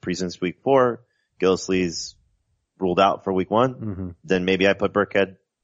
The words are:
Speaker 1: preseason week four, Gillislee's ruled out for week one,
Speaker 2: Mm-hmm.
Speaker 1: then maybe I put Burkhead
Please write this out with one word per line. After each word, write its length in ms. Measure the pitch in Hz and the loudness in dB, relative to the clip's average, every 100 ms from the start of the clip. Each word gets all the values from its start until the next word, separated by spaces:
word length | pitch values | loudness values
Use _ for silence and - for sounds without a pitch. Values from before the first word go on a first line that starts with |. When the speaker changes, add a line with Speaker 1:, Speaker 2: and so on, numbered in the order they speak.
Speaker 1:
preseason 380 | - 87 92 - | -8 -6 -6 -4
week 180 | 90 - | -6 -4
four, 380 | 131 135 123 117 _ _ _ - | 0 2 2 -2 _ _ _ 0
Gillislee's 760 | - 92 - 95 90 80 - - _ _ _ _ _ - | 2 2 0 0 -2 -4 -12 -16 _ _ _ _ _ -6
ruled 200 | 92 90 | 0 4
out 240 | 98 - | 4 2
for 80 | - | -2
week 200 | 92 92 | -2 0
one, 220 | 107 127 127 | 0 0 -2
Speaker 2:
Mm-hmm. 340 | 110 95 92 90 | -10 -10 -10 -10
Speaker 1:
then 220 | - 92 90 | -2 0 2
maybe 220 | 95 98 | 2 2
I 60 | |
put 200 | 95 98 | 2 0
Burkhead 440 | 101 98 101 95 95 _ _ | 0 0 0 -2 -4 _ _